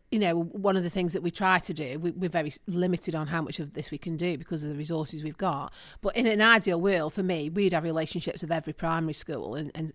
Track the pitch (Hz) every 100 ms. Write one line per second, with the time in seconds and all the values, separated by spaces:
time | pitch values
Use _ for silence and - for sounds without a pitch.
0 | - 220 196 170 170 208 196 190 175 190
1 | 175 156 170 - 190 185 - 156 139 147
2 | 170 165 180 170 151 - - 175 180 175
3 | - 160 156 160 151 - 147 147 143 143
4 | 175 160 175 156 - 165 151 147 151 165
5 | 156 156 156 - 190 143 139 - - -
6 | 196 - 240 208 220 226 - 170 196 185
7 | 156 208 185 170 151 175 196 170 165 160
8 | 160 175 - - 156 165 156 - 165 165
9 | 160 151 - 139 76 131 147 - 156